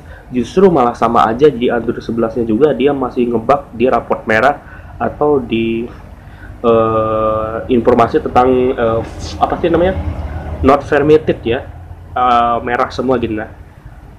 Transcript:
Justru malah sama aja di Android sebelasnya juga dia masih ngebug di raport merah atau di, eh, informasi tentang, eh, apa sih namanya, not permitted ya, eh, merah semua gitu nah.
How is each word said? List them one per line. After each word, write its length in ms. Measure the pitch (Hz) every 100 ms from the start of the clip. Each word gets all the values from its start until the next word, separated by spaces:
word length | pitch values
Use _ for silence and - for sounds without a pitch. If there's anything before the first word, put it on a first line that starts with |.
| - - -
Justru 400 | 123 117 - 196
malah 240 | 165 120
sama 320 | 117 117 117
aja 240 | 107 117 151
di 240 | 123 127
Android 320 | 120 117 110
sebelasnya 400 | - 113 113 123
juga 320 | 113 107 151 123
dia 160 | 135
masih 400 | 139 123 127 120
ngebug 400 | 117 113 143 -
di 160 | 113 123
raport 400 | 120 117 - -
merah 320 | 110 127 143 - - - -
atau 400 | 117 - 147 147
di, 480 | 117 113 113 113 120 - - - - - - -
eh, 920 | 120 113 113 110 110 110 110 110 110 113 -
informasi 480 | 127 117 120 117 143
tentang, 260 | 131 123 127 127 127 127
eh, 240 | 117 113 107 - - -
apa 140 | - -
sih 140 | 175
namanya, 240 | 165 180 190 - - - - - -
not 160 | 131 139 -
permitted 560 | 147 147 151 151 120
ya, 160 | 117 123 - - - - - 123
eh, 400 | 123 120 120 117
merah 240 | 120 120 131
semua 320 | - 123 127
gitu 160 | 113 107
nah. 160 | 107 - - - - - -